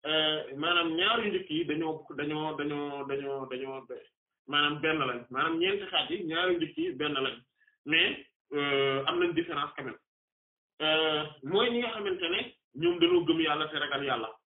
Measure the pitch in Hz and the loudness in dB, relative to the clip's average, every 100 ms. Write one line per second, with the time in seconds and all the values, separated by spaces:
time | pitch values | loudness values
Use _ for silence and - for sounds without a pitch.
0 | 151 156 156 156 - 139 160 175 165 160 | 0 0 2 0 -6 -4 0 2 2 0
1 | 196 233 208 180 - 156 165 151 160 151 | 2 2 0 -4 -4 -4 -2 -2 -2 -4
2 | - 139 151 151 156 147 147 147 143 143 | -8 -6 -4 -2 -4 -4 -4 -4 -6 -6
3 | 139 139 139 139 127 127 135 135 - 123 | -6 -4 -4 -6 -6 -8 -8 -10 -10 -14
4 | - _ _ _ - 147 147 151 160 160 | -14 _ _ _ -2 2 2 2 0 0
5 | 131 120 120 127 156 165 180 196 190 170 | 0 -4 -6 -2 0 2 0 0 -2 -4
6 | 139 175 - 160 185 175 156 - 180 131 | -2 -4 -2 0 2 2 -2 -2 -4 -2
7 | 147 143 131 - _ _ _ _ - 160 | -2 0 -2 -4 _ _ _ _ 0 2
8 | 190 - - _ _ 147 143 139 139 135 | 2 0 -12 _ _ -2 2 2 2 2
9 | 139 175 175 165 170 147 147 - 131 - | 0 2 2 0 -2 -4 -4 -6 -10 -10
10 | _ _ _ _ _ _ _ _ 156 156 | _ _ _ _ _ _ _ _ 2 4
11 | 160 151 151 - 135 190 240 240 240 226 | 4 2 -2 -8 0 4 4 2 -2 -4
12 | 202 180 170 196 240 - _ 135 170 175 | -2 -2 -2 -2 -4 -12 _ 0 2 6
13 | 170 180 151 165 156 147 151 151 147 139 | 6 6 6 2 4 2 0 -2 -2 -2
14 | 139 123 110 - | 0 -2 -2 -8